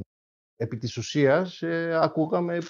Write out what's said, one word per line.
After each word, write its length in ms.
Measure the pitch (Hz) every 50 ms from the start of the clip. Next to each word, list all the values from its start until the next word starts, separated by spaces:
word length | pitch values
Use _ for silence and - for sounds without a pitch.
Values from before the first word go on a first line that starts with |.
| 104 - _ _ _ _ _ _ _ _ _ -
επί 160 | - 110 - 110
της 200 | - 117 - -
ουσίας, 640 | 110 - - 151 143 135 135 165 185 180 - -
ε, 380 | - 165 165 165 165 170 165 160
ακούγαμε 560 | 156 156 156 160 156 160 185 180 175 170 170 170 170 -